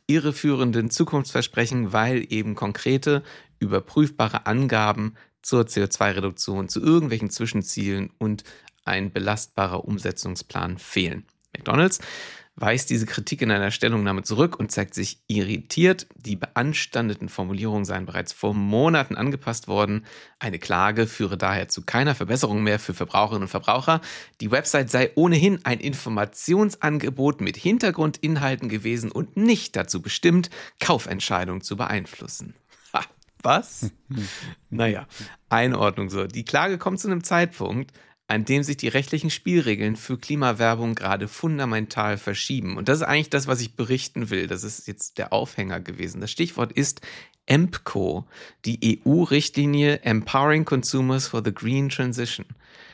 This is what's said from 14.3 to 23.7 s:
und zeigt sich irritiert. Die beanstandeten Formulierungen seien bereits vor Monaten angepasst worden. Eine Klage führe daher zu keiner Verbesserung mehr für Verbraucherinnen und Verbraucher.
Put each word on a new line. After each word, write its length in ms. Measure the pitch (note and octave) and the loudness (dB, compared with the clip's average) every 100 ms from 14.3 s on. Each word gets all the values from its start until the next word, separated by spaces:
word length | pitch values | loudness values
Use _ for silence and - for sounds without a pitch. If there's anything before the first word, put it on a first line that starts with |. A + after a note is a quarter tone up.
| A2 E3+ - | 2 2 0
und 120 | G#2+ | -4
zeigt 220 | - G2+ | -2 -2
sich 260 | - G#2+ - - | -4 -6 -6 -4
irritiert. 800 | G#2 F#2+ G#2 - - F3+ F#3 - - | -2 0 -4 -4 4 4 4 -2 -12
Die 200 | A2+ G2+ | -6 -6
beanstandeten 920 | - - C3 D3+ - B2 A#2 G#2 F#2+ | -4 -2 -2 -2 -2 -2 -2 -4 -8
Formulierungen 560 | - F#2 G2 A2 G#2+ G2 | -6 -6 -4 -2 -2 -2
seien 200 | F#2+ F#2 | -4 -4
bereits 280 | F#2 F2+ | -6 -6
vor 200 | - G#2 | -4 -2
Monaten 600 | G#2 G2+ A2 D#3 D#3+ C3+ - | 0 2 4 4 4 0 -2
angepasst 520 | B2 C#3 B2 A2+ - | -2 -2 -4 -6 -2
worden. 380 | G2 G#2 G#2+ G#2+ - - - | 0 2 0 -6 -16 -20 -10
Eine 200 | A#2+ F2 | -8 -6
Klage 480 | - F2+ G2 G#2+ A2 | -2 2 2 2 0
führe 300 | - G2 F2 | 0 -4 -2
daher 320 | F#2+ G2 F#2 | -2 -2 -2
zu 140 | - | -6
keiner 320 | F2+ A#2 C#3 C#3 | -2 0 0 0
Verbesserung 480 | G2 B2 A2 G#2 | -2 0 0 0
mehr 160 | G#2+ G#2 | 2 0
für 140 | - | -2
Verbraucherinnen 500 | F2+ F2 G2 G#2 G#2+ | -6 0 2 2 0
und 60 | F#2+ | -4
Verbraucher. 520 | G2 F#2 | -2 0